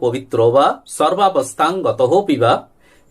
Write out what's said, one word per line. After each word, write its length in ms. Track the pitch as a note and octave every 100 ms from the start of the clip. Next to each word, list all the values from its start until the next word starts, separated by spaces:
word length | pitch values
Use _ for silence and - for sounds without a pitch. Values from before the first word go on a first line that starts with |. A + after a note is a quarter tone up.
পবিত্র 500 | B2 B2+ C3+ A#2+ A2+
বা 300 | B2+ D#3 - -
সর্বাবস্থাং 960 | - D#3 F3+ G3 - - - D#3+ F#3+
গতঃ 440 | D3+ - B2+ F3 G3+
পিবা 420 | C3+ A#2 - - _ _ _ _